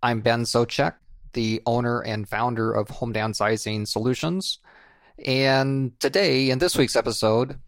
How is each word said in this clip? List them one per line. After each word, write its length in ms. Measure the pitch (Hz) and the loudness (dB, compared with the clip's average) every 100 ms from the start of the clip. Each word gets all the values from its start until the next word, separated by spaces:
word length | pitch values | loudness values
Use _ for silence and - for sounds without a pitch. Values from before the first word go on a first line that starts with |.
I'm 200 | 120 117 | 0 0
Ben 220 | 113 117 | 2 0
Socek, 500 | 117 120 117 - 147 - _ - - | 2 0 0 0 -2 -2 _ -20 -10
the 280 | - 113 110 - | -4 -2 -2 0
owner 340 | 120 120 120 | 0 0 -2
and 280 | 117 107 101 | -2 -6 -4
founder 440 | 104 120 117 113 | -2 -2 0 0
of 160 | 107 104 | 0 -2
Home 240 | - 117 | -6 -4
Downsizing 720 | 110 110 107 104 110 - 107 104 | -2 -2 0 0 0 -2 -4 -4
Solutions. 760 | - 113 127 160 185 190 - _ - - _ _ - - | -2 -2 0 -2 -2 -4 -8 _ -20 -20 _ _ -12 -2
And 720 | 131 135 135 135 135 131 - | 2 4 2 2 0 -2 -2
today, 500 | 139 185 196 131 135 | 0 2 2 2 2
in 80 | 127 | 2
this 180 | 175 - | 2 2
week's 180 | 131 123 | 2 2
episode 640 | 117 110 110 110 131 135 | 0 0 2 2 0 -6